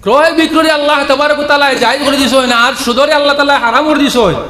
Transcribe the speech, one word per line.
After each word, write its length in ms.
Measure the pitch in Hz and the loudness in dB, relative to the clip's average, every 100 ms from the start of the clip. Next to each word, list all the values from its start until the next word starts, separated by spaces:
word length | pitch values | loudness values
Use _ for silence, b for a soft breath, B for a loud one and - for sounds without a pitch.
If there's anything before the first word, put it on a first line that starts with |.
ক্রয় 320 | 196 254 320 | 0 2 2
বিক্রয় 360 | 320 320 320 320 | 0 0 0 0
আল্লাহ 340 | 302 285 294 277 | 0 0 -2 0
তাবারক 300 | 269 294 294 | 0 0 -2
ওয়া 100 | 294 | 0
তাআলা 260 | 285 285 | 0 0
জায়েজ 320 | 254 226 269 277 | 0 0 0 -2
করে 120 | 277 | 0
দিছেন, 340 | 262 262 247 | 0 0 0
আর 220 | 233 240 | 0 0
সুদরে 400 | 269 269 240 294 | -2 -4 0 0
আল্লাহ 220 | 302 285 285 | 2 0 0
তাআলা 240 | 285 277 | 0 0
হারাম 260 | 240 233 311 | 2 0 0
করে 140 | 285 | 0
দিছেন। 360 | 277 240 208 131 - | 0 0 0 -2 -8